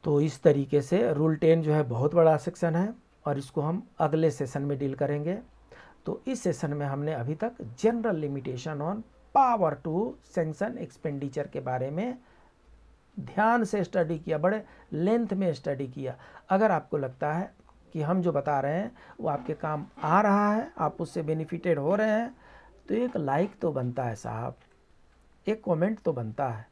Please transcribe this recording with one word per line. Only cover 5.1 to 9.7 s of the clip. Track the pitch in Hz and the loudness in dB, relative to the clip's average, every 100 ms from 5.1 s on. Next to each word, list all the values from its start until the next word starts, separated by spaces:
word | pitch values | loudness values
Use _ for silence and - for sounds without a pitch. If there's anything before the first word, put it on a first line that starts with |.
| 147 151 202 254 - - - - - - | -2 -4 -6 -8 -20 -20 -20 -20 -14 -8
तो | - - | -6 -4
इस | 254 | -2
सेशन | 190 143 151 | -2 -2 -4
में | 147 143 | -2 -4
हमने | 139 147 | -2 -4
अभी | 147 123 156 | -4 -4 -4
तक | 226 240 110 120 | -6 -6 -14 0
general | 220 233 226 160 | 2 2 -2 -2
limitation | 147 139 131 123 160 151 | -2 -4 -6 -8 -6 -6
on | 156 214 - - - 403 | -4 -6 -10 -20 0 4
power | 320 226 165 | 4 4 2